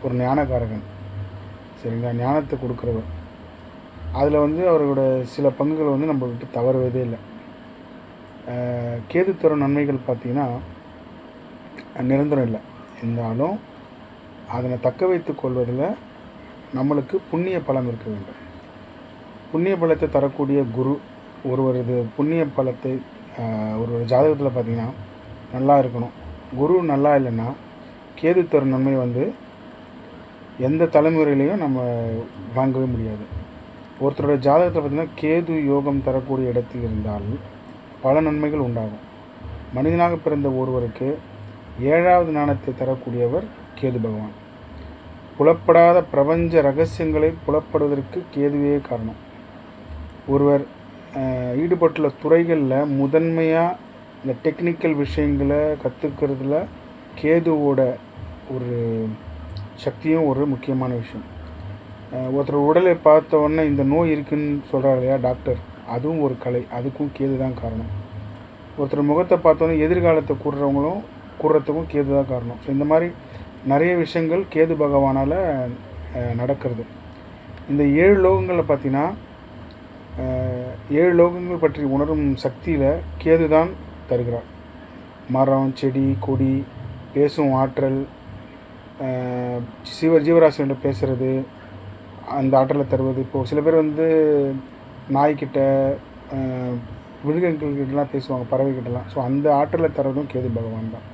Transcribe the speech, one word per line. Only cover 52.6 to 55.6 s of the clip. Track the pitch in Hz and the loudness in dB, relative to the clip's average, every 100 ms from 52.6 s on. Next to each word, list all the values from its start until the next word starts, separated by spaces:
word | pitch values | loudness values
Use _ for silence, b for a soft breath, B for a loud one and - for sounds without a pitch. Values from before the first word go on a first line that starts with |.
| 135 131 147 | 2 2 0
முதன்மையா | 139 139 156 165 165 160 160 170 - - - - - 135 | 0 2 2 2 2 2 2 2 -2 -12 -20 -20 -10 -6
இந்த | 120 | -2
டெக்னிக்கல் | 160 147 175 165 170 147 | -2 0 -2 0 0 0
விஷயங்களை | 139 - 147 143 139 147 | 0 0 0 2 2 2